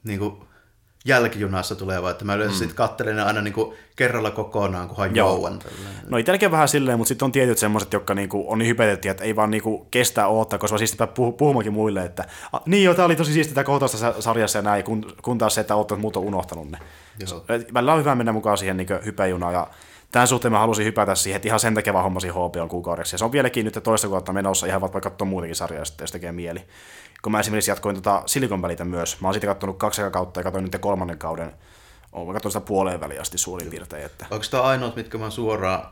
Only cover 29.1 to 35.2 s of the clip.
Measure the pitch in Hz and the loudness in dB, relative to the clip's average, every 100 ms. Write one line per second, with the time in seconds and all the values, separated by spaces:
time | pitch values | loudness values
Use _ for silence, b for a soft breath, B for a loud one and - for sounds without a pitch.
29.1 | - 95 104 104 98 98 92 107 107 101 | -2 -2 0 0 -2 -4 -2 -2 0 -2
30.1 | 92 92 92 92 95 92 95 101 95 90 | -2 -4 -4 -4 -4 -4 -4 -2 -2 -4
31.1 | 82 80 82 82 - b b b b b | -6 -8 -6 -10 -14 b b b b b
32.1 | - 85 101 101 98 95 98 95 87 76 | -14 -8 -6 -4 -6 -2 0 0 -2 -8
33.1 | 69 - 90 90 90 90 80 87 76 73 | -8 -6 -4 -6 -6 -10 -10 -12 -12 -14
34.1 | - - 104 104 131 131 131 120 117 110 | -14 -10 -8 -4 0 2 2 -2 -8 -10
35.1 | 110 | -8